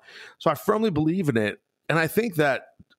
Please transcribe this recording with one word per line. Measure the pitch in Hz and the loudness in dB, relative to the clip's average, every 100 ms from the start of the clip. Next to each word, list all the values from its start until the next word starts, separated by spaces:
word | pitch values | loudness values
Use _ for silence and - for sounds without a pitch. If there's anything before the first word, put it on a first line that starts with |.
| - - - - | -14 -20 -20 -4
So | 165 | -2
I | |
firmly | 147 - 214 220 | 0 0 0 2
believe | 151 156 185 151 | 2 0 0 0
in | 113 | 0
it. | 104 - _ _ - | 0 -4 _ _ -2
And | 156 | 0
I | 160 | 0
think | 208 233 160 | 0 0 0
that | 147 120 - - - | 0 0 -6 -20 -20